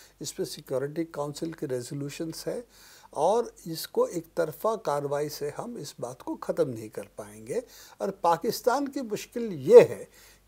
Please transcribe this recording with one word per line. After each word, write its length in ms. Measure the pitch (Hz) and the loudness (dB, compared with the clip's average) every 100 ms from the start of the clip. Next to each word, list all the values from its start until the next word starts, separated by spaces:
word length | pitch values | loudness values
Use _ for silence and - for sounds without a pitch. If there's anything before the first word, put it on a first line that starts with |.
| - - | -20 -14
इस 100 | 147 | -12
पे 140 | - 185 | -8 -8
सिक्योरिटी 580 | - - 131 143 156 | -10 -8 -6 -4 -6
काउंसिल 500 | 165 147 147 143 165 | -8 -6 -8 -8 -10
के 120 | 156 147 | -8 -8
रेजोल्यूशंस 760 | 127 120 143 143 - 165 - 160 | -8 -8 -8 -8 -8 -10 -10 -10
हैं 160 | 233 247 - - - - | -10 -12 -20 -20 -20 -12
और 400 | 131 165 233 226 - 170 | -2 0 2 -2 -8 -12
इसको 400 | 160 - 226 254 | -10 -6 -2 -2
एक 180 | 175 - - | -4 -6 -4
तरफा 380 | 160 - 214 220 | -4 -2 -4 -2
कार्रवाई 540 | 156 143 143 143 151 | -2 -2 -2 -4 -4
से 200 | - 147 | -6 -8
हम 280 | 143 233 233 | -8 -10 -12
इस 180 | 143 - | -14 -10
बात 220 | 120 131 | -12 -10
को 140 | - 320 | -10 -6
ख़त्म 340 | - 170 151 | -4 -2 -2
नहीं 200 | 113 107 | -4 -10
कर 120 | - | -12
पाएंगे। 640 | 101 - 107 107 110 202 - - - - | -12 -14 -16 -16 -8 -8 -8 -14 -20 -8
और 100 | 208 | -6
पाकिस्तान 760 | 196 175 165 233 - 240 269 277 | 0 2 2 0 -2 0 0 -2
की 140 | 285 | -6
मुश्किल 420 | 226 202 - 240 | -6 -8 -6 -8
ये 380 | 233 156 135 233 | -6 -4 12 12
है 260 | - 98 - - - - | 12 8 -14 -20 -20 -20